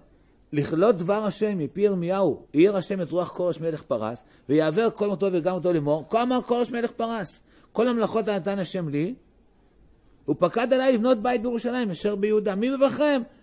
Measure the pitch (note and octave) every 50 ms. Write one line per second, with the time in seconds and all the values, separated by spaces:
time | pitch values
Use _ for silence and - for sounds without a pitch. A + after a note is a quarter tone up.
0 | - _ _ _ _ _ _ _ _ _ D3+ D3 C#3 - D#3+ D#3+ F#3+ A#3 A3+ E3+
1 | F3 F3+ G3+ G#3+ G#3+ G3 - - G#3+ G#3 G3+ F3+ D3 C3+ - F#3 G3+ G#3 G3 F3+
2 | E3+ E3+ F#3+ G3 F#3+ D#3 A2+ - - - - D3 F3 G#3 G3+ F#3 - - G3 F#3+
3 | E3+ B2+ D#3+ F3 F3 - - - F3+ F3 D#3 D#3 D#3+ E3 D#3+ D3 - - C3 G#2+
4 | G#2+ A2 A#2+ - - _ _ _ _ - C#3+ D#3 D#3 D#3 D#3 G#3+ A#3 A3 - -
5 | G#3 G#3 G3 D3 G3+ G3 F3+ E3+ D3 F#3 F#3 F3+ D3+ F3+ F3 D#3+ C#3+ D3 D3+ D#3+
6 | C#3 - G#3+ A3+ A#3+ B3 B3+ B3+ - - A#3+ A#3+ A#3 - A#3+ A#3 A#3 A3+ - -
7 | A#3 A3+ A#3 A3 F3+ - - - _ _ _ _ _ _ - - A#3+ B3+ A#3+ A#3
8 | G#3+ - - A3 G3+ G#3+ G3+ G3 D3+ G3 G3+ G3 F3+ - - F#3 E3+ D3 C#3+ C#3+
9 | D#3+ G#3+ C4 - _ _ _ _ _ _ _ _ _ _ _ _ _ - _ _
10 | _ _ _ _ _ - D3+ - F3+ E3+ - A3+ - A#3 C4 C4 C4 C4+ B3+ G#3+
11 | A3+ B3+ C4 G#3+ G3+ B3 B3 A#3+ G#3+ B3 A#3+ A3+ - A#3+ A#3+ B3+ A#3+ G3 E3 -
12 | - G#3 G#3 G3 G3+ G#3+ G#3+ G#3+ G3 G#3+ F#3+ G3 A#3 C4 C#4 B3+ C#4 C4 - B3+
13 | D4+ D4 C#4+ B3+ A#3 - - _